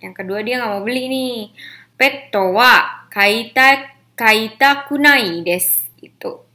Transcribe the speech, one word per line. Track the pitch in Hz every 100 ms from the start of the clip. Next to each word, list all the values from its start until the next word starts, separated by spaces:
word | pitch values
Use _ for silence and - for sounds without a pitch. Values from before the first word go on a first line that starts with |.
Yang | 185 185 190
kedua, | 202
dia | 220 247
nggak | 233
mau | 202
beli | 208 254 254
nih. | 262 254 233 208 _ - - _
Petto | - 269 269 - 208 185
wa | 196 247 220 - - -
kaita-, | 208 202 220 226 - 262 269 277 _ _ -
kaitakunai | 226 214 220 - 269 285 285 294 294 277 202 170 170
desu. | 180 - - - _
Gitu. | - _ - - _